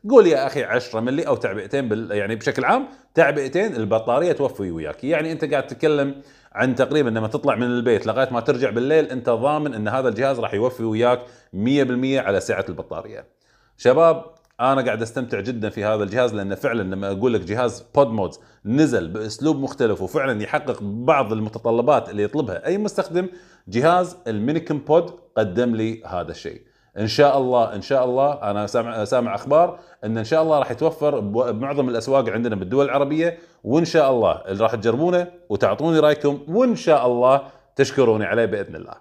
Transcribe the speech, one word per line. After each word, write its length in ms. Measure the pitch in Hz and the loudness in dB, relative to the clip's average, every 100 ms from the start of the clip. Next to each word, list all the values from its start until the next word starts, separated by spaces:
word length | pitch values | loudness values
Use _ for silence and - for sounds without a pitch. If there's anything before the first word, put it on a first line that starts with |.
| 208 | 8
قول 160 | 254 180 | 8 8
يا 200 | 143 135 | 4 0
أخي 180 | 147 | -4
عشرة 360 | 98 120 - 110 | -2 -2 -2 -4
ملي 260 | 120 139 151 | -2 -2 -2
أو 100 | 117 | -2
تعبئتين 520 | 110 101 101 139 127 | -2 -6 -4 -4 -2
بال-، 240 | 107 110 | -4 -2
يعني 240 | 104 101 113 | -4 -2 -2
بشكل 280 | 139 131 | -4 -2
عام 240 | 127 240 277 - _ | 0 0 -2 -14 _
تعبئتين 640 | - 147 147 135 170 214 127 | 2 2 2 -2 -2 -2 -2
البطارية 560 | 110 110 113 127 175 | 0 0 2 0 2
توفي 380 | 143 135 - 95 | 0 -2 -4 -8
وياك. 340 | 82 76 - | -6 -10 -8
يعني 280 | 131 160 160 | -4 -2 -2
أنت 120 | 160 | -4
قاعد 220 | 156 143 131 | -2 -2 -4
تتكلم 560 | 120 156 147 139 139 - _ _ | -2 0 2 0 -4 -16 _ _
عن 220 | - 127 | -2 0
تقريبًا 340 | 123 123 151 127 | 2 2 2 2
لما 200 | 110 110 | 0 -2
تطلع 260 | 127 143 | -2 0
من 120 | 110 123 | 0 0
البيت 400 | 123 120 107 107 | 0 2 2 2
لغاية 240 | 110 131 | 0 0
ما 100 | 120 | 0
ترجع 300 | 117 127 127 | 0 0 0
بالليل، 340 | 113 131 156 | 0 2 2
أنت 260 | 143 127 117 | 2 -2 -2
ضامن 440 | 113 135 151 147 | 0 0 0 -2
أن 140 | 113 107 | -4 -2
هذا 200 | 131 127 | 0 -2
الجهاز 320 | 107 135 127 | 0 -2 0
راح 140 | 107 | -2
يوفي 300 | 101 123 123 | 0 -2 -2
وياك 360 | 113 110 120 123 - - _ | -4 2 2 2 -4 -20 _
مية 300 | 92 113 143 | -4 0 2
بالمية 380 | 131 123 131 135 | 2 0 0 -2
على 200 | 95 98 | 0 -2
سعة 240 | - 95 98 | 0 -4 -4
البطارية. 580 | 82 - 78 110 107 - _ _ _ _ _ | -8 -10 -12 -12 -18 -20 _ _ _ _ _
شباب، 480 | 123 131 165 156 - _ _ - | 2 6 4 4 -6 _ _ -2
أنا 220 | 127 135 | 0 2
قاعد 200 | 123 110 | 0 -4
أستمتع 380 | 110 135 123 110 | -4 -6 -6 -6
جدًا 280 | 104 120 104 | -6 -6 -6
في 140 | 110 | -4
هذا 180 | 104 107 | -2 -2
الجهاز، 320 | 101 113 123 | -2 0 0
لأنه 200 | 107 98 | -2 -6
فعلًا 280 | 95 139 117 | -4 -2 -2
لما 280 | 95 95 98 | -4 -4 -4
أقول 240 | 98 123 | 0 0
لك 60 | 110 | 0
جهاز 440 | 85 110 120 110 - | -2 -2 -2 -4 -2
بود 140 | 147 113 | 2 2
مودز 320 | 113 90 - _ _ | 2 -4 -6 _ _
نزل 440 | 104 131 156 113 85 | -2 2 4 2 -2
بأسلوب 480 | 101 107 - 151 143 | -8 -8 -4 -2 -2
مختلف 460 | 135 - 117 95 | -4 0 0 0
وفعلًا 400 | 95 147 135 107 | -2 -2 -2 -2
يحقق 360 | 104 151 139 113 | -2 -4 -4 -8
بعض 500 | 101 107 123 147 110 | -8 -4 2 2 2
المتطلبات 760 | 110 107 110 117 117 120 131 120 | -2 -4 -4 0 2 4 2 0
اللي 120 | 104 | -4
يطلبها 440 | 104 151 117 85 143 | -2 -2 -4 -4 -4
أي 120 | 190 | -2
مستخدم، 500 | 214 - - 170 185 - - _ - | -2 -4 -2 -4 -4 -10 -20 _ -6
جهاز 480 | 104 151 180 175 170 - | 0 4 2 0 -6 -6
المينيكم 520 | 107 117 160 160 147 | -4 -2 -2 -4 -6
بود 420 | 143 160 170 - _ 110 | 2 2 2 -12 _ -2
قدم 400 | 107 90 123 110 | -2 0 0 0
لي 260 | 110 110 - | -2 -6 -8
هذا 240 | 92 80 | -8 -8
الشيء. 320 | - 82 - _ _ _ 98 | -12 -14 -16 _ _ _ -6
إن 80 | 107 | -4
شاء 320 | - 143 139 | 4 4 4
الله، 360 | 127 123 110 | 2 2 2
إن 80 | 101 | -2
شاء 220 | - 135 | -2 0
الله، 280 | 127 123 139 | 2 2 0
أنا 340 | 139 104 101 104 | 0 -4 -2 -2
سامع، 380 | 120 117 113 | -2 -2 -4
سامع 300 | 104 127 117 | 0 0 0
أخبار 440 | 101 135 151 175 170 - _ | -6 2 4 4 0 -20 _
أن 140 | 110 113 | -6 -4
إن 60 | |
شاء 180 | 110 160 | 0 0
الله 160 | 160 151 | 2 2
راح 120 | 131 | 0
يتوفر 500 | 113 156 - 147 139 | 0 -2 0 -2 -2
ب-، 120 | 104 | -2
بمعظم 560 | 110 123 107 135 143 127 | -2 -2 -2 -4 -2 -2
الأسواق 400 | 117 110 135 113 | -2 0 0 0
عندنا 280 | 104 120 101 | -2 -2 -4
بالدول 280 | 92 131 | -2 0
العربية، 540 | 139 135 139 156 170 170 - _ | 2 0 0 0 -2 -4 -20 _
وإن 200 | 104 147 | 0 0
شاء 260 | 165 165 139 | 2 2 4
الله 220 | 127 98 | 4 2
اللي 300 | 76 - 98 | 0 -6 -2
راح 120 | 110 | 0
تجربونه 520 | 117 110 117 170 180 175 - _ | 0 -2 0 0 0 -2 -12 _
وتعطوني 500 | 101 98 104 160 160 | 0 0 2 2 4
رأيكم، 420 | 151 147 147 143 147 | 4 4 0 -2 -4
وإن 280 | 190 254 214 | 0 2 2
شاء 300 | - 147 123 | 4 4 4
الله 360 | 120 127 135 - - _ - | 4 4 4 0 -20 _ 0
تشكروني 480 | 135 - 120 107 | 0 4 4 4
عليه 200 | 95 110 | 2 0
بإذن 320 | 110 101 98 80 | 0 -2 -6 -12
الله. 180 | - - | -16 -20